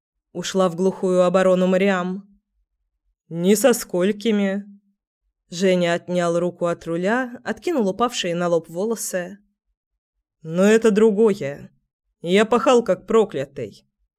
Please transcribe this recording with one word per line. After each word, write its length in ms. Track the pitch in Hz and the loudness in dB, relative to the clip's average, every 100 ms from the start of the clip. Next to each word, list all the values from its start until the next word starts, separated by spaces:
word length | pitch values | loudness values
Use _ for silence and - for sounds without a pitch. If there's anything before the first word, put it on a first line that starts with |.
| _ _ _ | _ _ _
Ушла 380 | 175 175 190 185 | -12 -6 0 0
в 60 | 170 | 0
глухую 480 | 190 190 190 180 | -2 -2 0 2
оборону 420 | 180 185 185 185 185 | 2 4 4 4 2
Мариам. 760 | 185 196 190 180 190 - _ _ _ _ _ _ _ _ _ _ | 2 2 0 -2 -8 -12 _ _ _ _ _ _ _ _ _ _
«Ни 240 | 165 175 | -4 2
со 200 | 214 247 | 4 4
сколькими». 880 | 226 - 180 190 208 233 208 196 202 202 - _ _ _ _ _ _ _ | 2 -2 -2 -2 -2 -2 0 -2 -4 -10 -18 _ _ _ _ _ _ _
Женя 420 | 170 190 180 170 | -2 0 2 2
отнял 460 | 170 175 180 175 170 | -2 -2 -2 0 0
руку 260 | 175 175 | -2 -2
от 220 | 175 170 165 | -4 -4 -6
руля, 520 | 170 185 240 254 240 | -4 -2 -2 -4 -10
откинул 440 | - 214 359 311 196 | -10 -8 -4 -2 -2
упавшие 460 | 185 240 - 180 | -2 -4 -4 -6
на 140 | 170 175 | -4 -2
лоб 220 | 170 165 | -2 -2
волосы. 680 | 165 220 220 - 185 175 202 _ _ _ _ _ _ _ _ _ _ | -6 -6 -6 -6 -8 -8 -14 _ _ _ _ _ _ _ _ _ _
«Но 240 | 160 170 | -8 0
это 260 | 196 220 226 | 4 4 4
другое. 800 | 202 220 202 226 202 139 147 - _ _ _ _ _ | 4 4 4 2 0 -6 -10 -16 _ _ _ _ _
Я 240 | 170 190 220 | 0 2 2
пахал 360 | - 294 247 | 2 4 2
как 240 | 233 180 - | 2 -2 0
проклятый. 800 | 226 214 143 - - 107 - _ _ _ | 0 0 -2 -8 -10 -12 -14 _ _ _